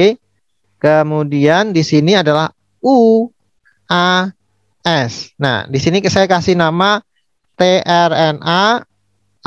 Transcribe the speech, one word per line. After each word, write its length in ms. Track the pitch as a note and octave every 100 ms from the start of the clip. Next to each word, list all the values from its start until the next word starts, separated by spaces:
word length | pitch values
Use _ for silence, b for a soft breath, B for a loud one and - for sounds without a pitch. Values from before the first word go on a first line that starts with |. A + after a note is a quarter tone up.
| F#3+ B3 _ _ _ _ _ _
kemudian 920 | D3+ D#3 D3+ D3+ D3 C#3+ D3 E3+ G#3+
di 80 | E3+ D#3
sini 320 | D3+ D#3 G3+
adalah 340 | D3+ D3+ D#3+ _ _ _
U, 480 | B3 C4 A3+ A3+ A#3+ _ _ _ _ _ -
A, 400 | F3 F3+ F#3 F#3+ - _ _ _ _
S. 480 | E3 D#3+ A#2+ - - -
Nah, 240 | C#3 A2+ -
di 80 | C3+
sini 240 | D#3+ F#3+ F#3+
saya 160 | G3 F#3+
kasih 320 | G3+ F3+ F3
nama 400 | D#3+ E3+ G3 G#3 - _ _ _ _ -
T 60 | F3+ F#3 -
R 240 | F3 E3+
N 260 | D3+ D#3+ D3
A 400 | D#3 F3+ G#3 A#3 - _ _ _ _ _